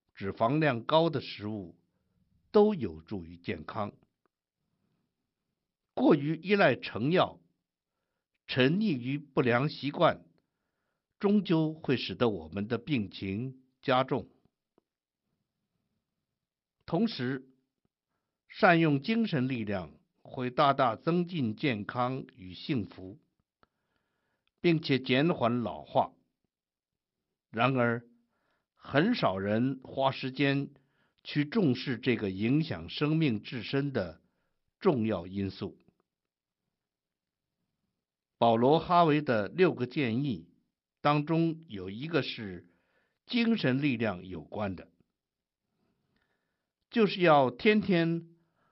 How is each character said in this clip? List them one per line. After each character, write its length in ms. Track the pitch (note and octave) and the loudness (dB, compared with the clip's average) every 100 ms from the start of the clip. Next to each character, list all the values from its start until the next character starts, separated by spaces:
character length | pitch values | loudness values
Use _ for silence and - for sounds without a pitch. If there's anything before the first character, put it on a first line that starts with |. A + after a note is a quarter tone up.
| _ | _
脂 180 | - G2 | -10 -8
肪 280 | - A2+ D3+ | -2 0 2
量 240 | D3+ A#2 | 0 0
高 260 | - D#3 E3 | 0 2 2
的 100 | C3+ | -2
食 280 | - - G#2 | -8 -10 -10
物， 260 | G#2+ E2+ - _ _ _ _ _ _ _ | -10 -12 -18 _ _ _ _ _ _ _
都 220 | G#3+ G#3 | 4 4
有 260 | F#3+ G#2 D#2+ | 2 -6 -8
助 240 | - G2+ | -10 -10
于 120 | E2 F2 | -10 -12
健 280 | - E2+ | -8 -8
康。 280 | D2+ A2+ G#2 - _ _ _ _ _ _ _ _ _ _ _ _ _ _ _ _ _ _ _ | -8 -8 -8 -10 _ _ _ _ _ _ _ _ _ _ _ _ _ _ _ _ _ _ _
过 200 | - C4+ | 0 4
于 220 | D#3 C#3+ E3 | 4 2 -4
依 180 | F#3 | 0
赖 220 | G3+ E3 A#2+ | 4 4 4
成 340 | - G#2 C3 | -4 -4 0
药， 300 | F3 G2+ - _ _ _ _ _ _ _ _ _ _ - | 2 0 -4 _ _ _ _ _ _ _ _ _ _ -6
沉 300 | C3 C3 F#3 | 2 2 4
溺 200 | A3 C3 | 0 -2
于 220 | B2 C#3+ | -4 -6
不 220 | - E3+ | -4 0
良 280 | B2 A#2+ D3 | 2 2 0
习 220 | - C#3 | -4 -8
惯， 320 | E3+ D#3 F2+ - _ _ _ _ _ _ _ _ - | 2 2 2 -10 _ _ _ _ _ _ _ _ -4
终 240 | G3+ G#3 | 2 2
究 320 | F3 D#3+ D#3 | 2 2 2
会 220 | D#3 - B2 | -2 -2 -2
使 180 | - | -2
得 140 | F#2+ A#2+ | 0 0
我 180 | F#2+ D#2 | 0 -8
们 220 | F#2+ G#2 | -8 -4
的 100 | A#2 | -6
病 320 | - C3 F#2+ | -2 -4 -4
情 500 | - G2 G2 C3 B2+ _ _ | -8 -6 -6 -6 -12 _ _
加 220 | - B2+ | 0 0
重。 240 | D3 C3 - _ _ _ _ _ _ _ _ _ _ _ _ _ _ _ _ _ _ _ _ _ _ _ _ _ - | 0 -4 -6 _ _ _ _ _ _ _ _ _ _ _ _ _ _ _ _ _ _ _ _ _ _ _ _ _ -6
同 220 | E3 A3+ | -2 -2
时， 400 | - B2 C3+ - _ _ _ _ _ _ _ _ _ _ | -2 -4 -6 -10 _ _ _ _ _ _ _ _ _ _
善 320 | - G3+ E3 | 2 4 6
用 240 | D#3+ C#3 | 4 2
精 240 | F3 A3+ G#3+ | 0 -2 0
神 220 | D3 B2+ | 0 -2
力 160 | B2 | -4
量， 260 | G#2 G2 D2+ - _ _ | -4 -6 -8 -16 _ _
会 280 | - - B2 | -16 -8 -6
大 220 | B2+ C#3+ | 2 2
大 240 | C#3 B2+ G#2+ | 4 0 0
增 300 | E3 F3 F3 | -2 -2 -2
进 280 | F3+ A#2 G#2+ | -2 -4 -2
健 280 | D3 G#2+ | -2 -2
康 400 | G2 B2 B2 C3 - - | -6 -4 -4 -4 -10 -18
与 180 | F#2 | -18
幸 320 | F2 - C3+ F2+ | -14 -4 -4 -4
福， 320 | - F#2 - _ _ _ _ _ _ _ _ _ _ _ _ _ _ | -10 -18 -18 _ _ _ _ _ _ _ _ _ _ _ _ _ _
并 200 | F3 D#3+ | 2 2
且 180 | - C3 | 2 0
减 360 | C3 B2+ E3 | 2 2 2
缓 260 | - A#2 A#2+ | 2 0 0
老 220 | G#2 D2 | -4 -8
化。 300 | C2+ C3+ G2+ _ _ _ _ _ _ _ _ _ _ _ _ _ _ | -4 -2 -2 _ _ _ _ _ _ _ _ _ _ _ _ _ _
然 260 | A2 B2+ B2+ | 0 2 2
而， 300 | A#2+ A#2 - _ _ _ _ _ _ _ | 2 0 -8 _ _ _ _ _ _ _
很 380 | - C#3 G3+ | -2 0 2
少 220 | B3 A#2 F#2+ | 2 0 0
人 440 | G2+ A2 C3 C3+ | -2 0 0 -4
花 260 | - C#3 C3+ | -8 -2 -2
时 220 | - C3 | -2 -8
间 380 | C3 C#3 C#3 C#3 - _ _ _ _ | 0 0 0 -4 -12 _ _ _ _
去 220 | - D3 | -6 -4
重 300 | D3 A#3 D#3+ | 0 2 2
视 240 | B2 - A2 | 2 -2 -4
这 180 | B2+ A2 | 0 0
个 140 | G2+ | -2
影 320 | F#2+ A2+ D3 | -2 0 2
响 260 | D#3 F2 E2+ | 0 -6 -8
生 280 | - D3 D#3+ | -4 0 2
命 260 | D3+ G#2 | 0 -2
自 200 | - C3 | -6 -10
身 300 | G2 C#3 C#3+ | -4 -2 -2
的 280 | B2+ F2 - _ _ _ _ _ _ | -4 -6 -10 _ _ _ _ _ _
重 260 | G3 C3 A2 | 0 2 0
要 200 | F#2 F#2 | -2 -4
因 240 | G2 F#2+ | -6 -6
素。 280 | - F2+ - _ _ _ _ _ _ _ _ _ _ _ _ _ _ _ _ _ _ _ _ _ _ _ _ _ - | -6 -12 -12 _ _ _ _ _ _ _ _ _ _ _ _ _ _ _ _ _ _ _ _ _ _ _ _ _ 0
保 180 | A#2 A#2 | 2 4
罗· 240 | B2+ D#3+ | 4 4
哈 220 | E3 F3 | 4 4
维 180 | E3 D3+ | 4 2
的 240 | D3 A2 G2 | 2 -2 -2
六 240 | D#3+ F3+ | 2 2
个 120 | A#2+ B2 | 2 -4
建 380 | D#3 B2 A#2 | -2 -2 -2
议 240 | D3 F2+ - _ _ _ _ _ | -2 -6 -10 _ _ _ _ _
当 260 | D3 D3 D3 | 0 0 0
中 380 | E3 E3 E3 - | 0 0 -2 -12
有 220 | G2 F#2 | -12 -10
一 180 | G#2 D#3+ | -10 -4
个 140 | D#3+ | -4
是 440 | B2+ - G2+ F2 - _ _ _ _ _ - | -4 -8 -10 -12 -16 _ _ _ _ _ -6
精 300 | A#3+ A3+ A3+ | -2 0 0
神 260 | C3 C3 | 0 0
力 140 | D3 A2+ | 0 0
量 300 | A2 F2+ F#2 | -2 -4 -10
有 160 | E2+ | -14
关 320 | D2 G#2 G2+ | -10 -6 -6
的， 140 | E2 - _ _ _ _ _ _ _ _ _ _ _ _ _ _ _ _ _ _ _ _ | -6 -14 _ _ _ _ _ _ _ _ _ _ _ _ _ _ _ _ _ _ _ _
就 160 | A#3 G3+ | 2 2
是 140 | G3+ | 4
要 300 | F3 D3 B2+ | 6 6 4
天 280 | - G#3 G#3+ | 2 2 2
天 460 | F#3 F3 E3 E3+ - _ _ _ _ | 2 2 2 -2 -6 _ _ _ _